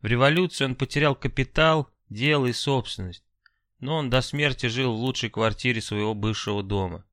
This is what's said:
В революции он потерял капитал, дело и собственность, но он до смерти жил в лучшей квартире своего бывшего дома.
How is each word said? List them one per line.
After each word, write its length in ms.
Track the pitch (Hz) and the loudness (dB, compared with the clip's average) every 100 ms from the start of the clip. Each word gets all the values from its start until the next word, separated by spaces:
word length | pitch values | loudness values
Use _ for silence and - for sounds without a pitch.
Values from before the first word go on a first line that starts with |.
В 60 | 110 | 0
революции 580 | 120 135 160 185 - | 4 4 4 2 0
он 100 | 135 | -2
потерял 400 | 127 131 147 147 | -2 -2 2 2
капитал, 760 | 135 135 - 131 - 160 160 143 _ _ | 2 -4 -2 -2 2 4 4 0 _ _
дело 380 | 104 135 151 127 | -2 2 2 2
и 60 | |
собственность, 720 | 117 - 135 - - 92 87 _ _ _ _ _ _ | 0 0 0 -2 -8 -10 -12 _ _ _ _ _ _
но 180 | 127 160 | -6 -4
он 140 | 139 | 0
до 100 | 127 | 0
смерти 440 | 127 143 147 127 120 | 0 0 0 0 -4
жил 260 | 117 131 | 0 0
в 40 | 110 | 0
лучшей 340 | 127 127 117 | -2 -2 -4
квартире 500 | - 113 107 127 113 | 0 0 0 -2 -2
своего 340 | - 104 107 | -2 -2 -2
бывшего 480 | 107 107 104 - 101 | 0 -2 -2 -4 -4
дома. 420 | 98 101 92 85 - | -2 -2 -2 -6 -14